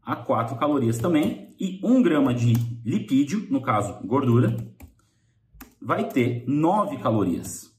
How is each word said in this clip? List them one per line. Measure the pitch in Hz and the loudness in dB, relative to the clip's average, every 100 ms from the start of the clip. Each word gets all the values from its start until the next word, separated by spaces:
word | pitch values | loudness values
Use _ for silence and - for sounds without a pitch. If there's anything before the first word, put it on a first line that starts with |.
a | - | -6
quatro | - - 120 120 123 | -8 -2 -2 -2 -2
calorias | 147 143 117 113 | 0 2 0 0
também. | 175 156 156 - - - | 0 2 0 -4 -14 -8
E | 185 180 | -8 -4
um | 208 262 | 2 4
grama | 175 151 131 | 4 4 2
de | 120 117 117 - - | 2 2 2 0 -6
lipídio, | 110 190 - 135 143 208 - | -4 -4 2 2 2 -2 -2
no | 131 | -4
caso, | 127 104 95 - 95 | 0 -2 -2 -8 -2
gordura, | 135 123 117 107 - - - - _ _ _ _ _ _ - - _ | 0 4 4 2 -2 -8 -16 -20 _ _ _ _ _ _ -20 -20 _
vai | - 180 - | -4 -2 0
ter | 131 117 120 - | 2 0 0 -2
nove | 147 160 208 202 127 | 2 2 2 0 -2
calorias. | 123 110 90 85 - - - | 0 0 0 -2 -6 -14 -18